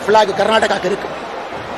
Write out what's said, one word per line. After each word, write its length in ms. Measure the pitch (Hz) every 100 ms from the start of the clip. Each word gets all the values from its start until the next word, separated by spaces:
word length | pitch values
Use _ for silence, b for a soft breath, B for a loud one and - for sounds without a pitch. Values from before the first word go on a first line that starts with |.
| 190
பிளாக் 280 | 214 208 196
கர்நாடகாக்கு 480 | 202 220 214 196 180
இருக்கு. 220 | 196 - - - - - - -